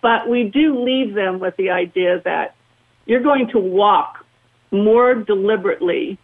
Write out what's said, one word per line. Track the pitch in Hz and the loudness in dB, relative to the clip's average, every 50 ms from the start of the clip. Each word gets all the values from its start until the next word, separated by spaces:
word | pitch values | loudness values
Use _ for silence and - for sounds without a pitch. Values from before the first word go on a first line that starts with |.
But | - 233 233 220 226 233 | 0 0 0 0 0 -2
we | 240 247 240 | -2 -2 -2
do | 208 202 277 302 311 285 247 | -2 0 0 2 2 2 0
leave | 240 254 254 262 269 220 202 | -2 -2 -2 -2 -2 -4 -4
them | 208 196 190 185 185 | -4 -4 -4 -4 -4
with | 185 185 180 - | -6 -8 -6 -4
the | 190 185 | -4 -2
idea | 180 180 180 175 _ 185 180 175 180 175 - | -2 -2 -4 -4 _ -2 0 0 0 -2 -2
that | 180 165 165 - - _ _ _ _ _ _ _ _ _ _ _ | -4 -4 -4 -6 -6 _ _ _ _ _ _ _ _ _ _ _
you're | - 226 254 | -2 0 2
going | 240 294 285 269 254 226 | 2 2 2 2 0 0
to | - 233 | 0 -2
walk | 190 185 180 190 208 208 196 - - - - - - _ _ _ _ _ _ _ _ _ | -2 0 0 2 4 4 4 2 2 -2 -8 -20 -20 _ _ _ _ _ _ _ _ _
more | - 196 208 214 220 233 247 247 254 | -2 0 2 4 4 4 4 4 2
deliberately | 233 208 - 208 196 190 202 220 208 180 196 - - - 175 170 - - - 196 - | 0 0 -2 -2 0 0 0 0 0 0 -2 -4 -2 -2 -2 -2 -2 -4 -6 -8 -12